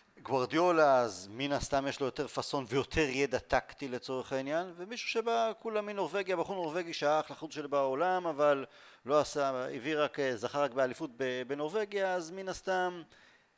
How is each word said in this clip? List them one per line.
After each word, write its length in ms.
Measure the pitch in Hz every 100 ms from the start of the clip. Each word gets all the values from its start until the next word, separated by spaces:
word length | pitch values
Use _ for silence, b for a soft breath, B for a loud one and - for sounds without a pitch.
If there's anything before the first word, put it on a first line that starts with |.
| B -
גוארדיולה, 800 | - 131 127 156 180 170 147 131
אז 280 | 120 90 98
מן 220 | 110 143
הסתם 340 | 135 - 139 139
יש 140 | 131
לו 60 | 135
יותר 200 | - 135
פאסון 380 | - 120 147 123
ויותר 400 | 131 123 - 147
ידע 300 | 127 139 123
טקטי 500 | - 131 - - 139
לצורך 440 | 123 - 131 120
העניין, 400 | 135 135 156 185 170
ומישהו 320 | 185 233 -
שבא 440 | 233 226 233 226 214
כולה 220 | 226 214
מנורווגיה, 560 | 208 202 165 185 185 185
בחור 200 | 151 190
נורווגי 360 | 165 160 170
שהיה 280 | 156 147 156
אחלה 160 | 151 185
חוץ 180 | 156
של 120 | 151 143
בעולם, 600 | 143 139 135 175 185 175
אבל 380 | 143 147 143 - B B B 120
לא 140 | 147
עשה, 460 | 139 147 139 131 127 139
הביא 180 | 123 151
רק, 220 | 147 -
אה, 160 | 135 117
זכה 240 | 117 143
רק 100 | 143
באליפות 400 | 120 131 123 156 117
ב-, 260 | 131 127 123
בנורווגיה, 680 | 143 151 202 208 202 190
אז 160 | 180 160
מן 180 | 190 190
הסתם 540 | 180 - 185 180 180 151 b b b b